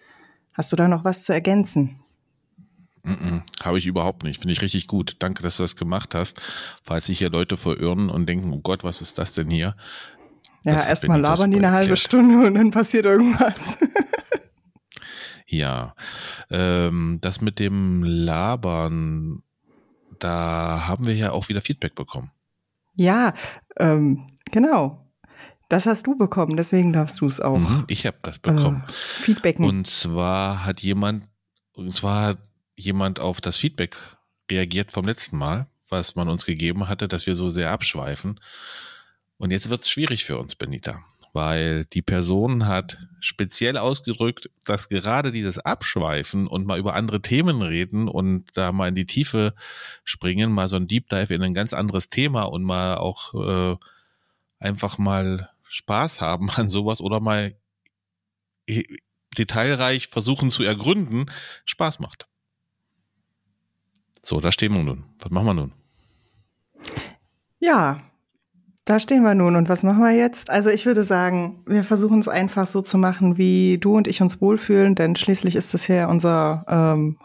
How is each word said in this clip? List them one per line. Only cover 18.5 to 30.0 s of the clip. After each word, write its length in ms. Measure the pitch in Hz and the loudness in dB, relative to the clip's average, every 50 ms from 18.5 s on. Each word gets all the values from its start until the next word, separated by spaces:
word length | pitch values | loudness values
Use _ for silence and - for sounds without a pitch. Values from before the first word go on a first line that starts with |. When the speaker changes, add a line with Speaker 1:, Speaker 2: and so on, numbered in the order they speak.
| 123 123 107 90 85 82 82 80 82 80 80 80 80 80 78 80 73 - - _ _ _ _ _ _ _ _ _ _ _ _ _ - - | -2 -2 -2 -2 -2 -2 -2 -2 -2 -2 -4 -4 -4 -4 -6 -6 -8 -10 -14 _ _ _ _ _ _ _ _ _ _ _ _ _ -14 -8
Speaker 2:
da 640 | - 87 87 85 85 82 82 82 82 85 82 82 82 | -6 -4 -4 -2 -2 -2 -2 -2 -2 -2 -2 -4 -4
haben 200 | 85 - 127 123 | -4 -4 -2 -2
wir 80 | 117 110 | -2 0
ja 180 | 110 110 - | 0 -2 -2
auch 160 | - 95 95 - | -2 -4 -4 -4
wieder 120 | 104 101 | -4 -4
Feedback 340 | - - 147 - - 76 - | -4 -4 -6 -4 -6 -8 -8
bekommen. 360 | - 71 - - 65 64 - - _ _ _ _ _ _ _ _ _ _ _ _ | -8 -12 -10 -10 -12 -12 -14 -16 _ _ _ _ _ _ _ _ _ _ _ _
Speaker 1:
Ja, 400 | 185 180 185 196 240 247 202 - - - - - - _ - - - | 2 2 4 4 4 2 0 -2 -4 -10 -14 -16 -18 _ -10 -4 0
ähm, 480 | - 160 156 151 151 143 135 135 - - - _ - - | 2 4 4 4 4 2 2 0 -4 -10 -20 _ -8 -2
genau. 480 | - 220 254 311 302 190 143 139 - - _ _ _ _ _ _ _ - - - - _ _ - | 2 2 4 4 4 2 2 0 -4 -8 _ _ _ _ _ _ _ -20 -20 -20 -20 _ _ 0
Das 180 | - 190 - | 0 2 2
hast 200 | 226 220 220 - | 2 0 0 0
du 100 | 262 285 | 0 0
bekommen, 400 | 269 208 180 - 190 165 147 156 | 2 0 0 2 0 0 0 0
deswegen 360 | 165 170 - 190 185 175 175 | -2 0 2 2 4 4 4
darfst 280 | 160 160 156 151 - - | 4 2 2 0 0 0
du's 200 | 147 139 139 - | 0 0 0 0
auch, 180 | - 135 135 107 | 0 0 2 2
Speaker 2:
Mhm, 260 | 82 85 120 147 - - | 2 2 2 0 -2 -2
ich 180 | - - - | -4 -4 -4
hab 160 | 117 - _ | -4 -6 _
das 160 | - 82 - - | -10 -12 -12 -4
bekommen. 440 | - 170 156 151 143 143 143 135 135 | 0 2 2 4 4 2 2 -2 -4
Speaker 1:
äh, 60 | - | -10
feedbacken. 720 | - - - - - - - - 214 - - 170 160 - 175 | -12 -12 -12 -10 -10 -2 0 0 2 2 2 0 2 4 2
Speaker 2:
Und 220 | 101 - - 180 - | 2 2 2 -2 -2
zwar 760 | - - | -4 -4